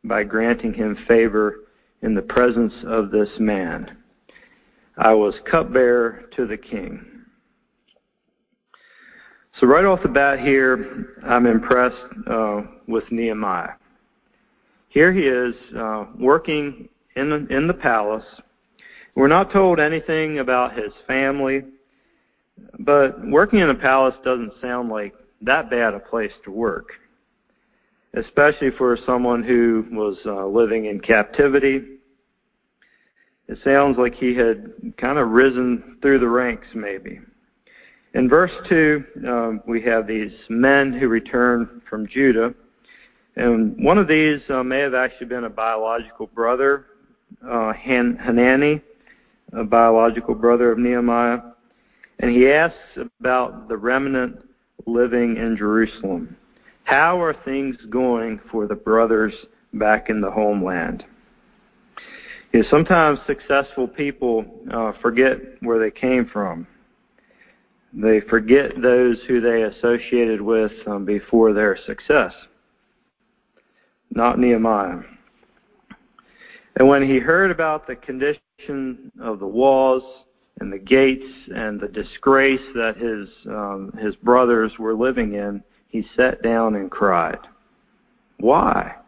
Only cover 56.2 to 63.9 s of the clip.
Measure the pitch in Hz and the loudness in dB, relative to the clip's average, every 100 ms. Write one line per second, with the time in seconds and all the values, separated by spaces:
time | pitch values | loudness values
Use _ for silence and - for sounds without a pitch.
56.2 | 80 - _ _ _ _ - 135 160 180 | -10 -18 _ _ _ _ -2 2 2 0
57.2 | 165 143 - 135 139 120 110 123 127 120 | -2 -4 -6 -6 -6 -8 -6 -2 0 0
58.2 | 113 107 - 113 104 104 - 110 113 110 | -4 -8 -8 -6 -6 -6 0 2 4 2
59.2 | 107 - - _ _ 107 107 107 - 107 | 0 -6 -20 _ _ -2 0 0 0 -4
60.2 | 98 104 107 101 90 90 82 - - _ | -2 -2 0 0 -2 -4 -6 -8 -14 _
61.2 | _ _ _ _ _ _ _ - - - | _ _ _ _ _ _ _ -20 -20 -20
62.2 | - - _ 240 220 147 - 180 156 139 | -20 -20 _ 0 4 2 4 4 4 0
63.2 | - 139 - 139 139 - 123 | -4 -8 0 0 0 -6 -6